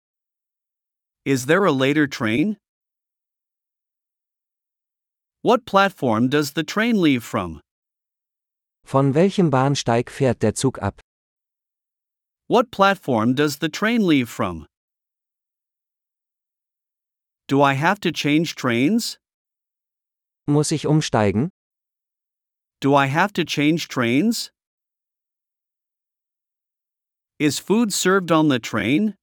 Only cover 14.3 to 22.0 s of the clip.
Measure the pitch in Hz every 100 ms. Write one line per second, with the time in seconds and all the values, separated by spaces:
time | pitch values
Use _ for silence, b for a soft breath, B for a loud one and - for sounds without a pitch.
14.3 | - 101 82 76 _ _ _ _ _ _
15.3 | _ _ _ _ _ _ _ _ _ _
16.3 | _ _ _ _ _ _ _ _ _ _
17.3 | _ - 139 143 135 165 202 180 151 147
18.3 | 147 170 - 131 117 143 226 - - _
19.3 | _ _ _ _ _ _ _ _ _ _
20.3 | _ - 147 151 143 - 156 - 120 104
21.3 | 98 165 - _ _ _ _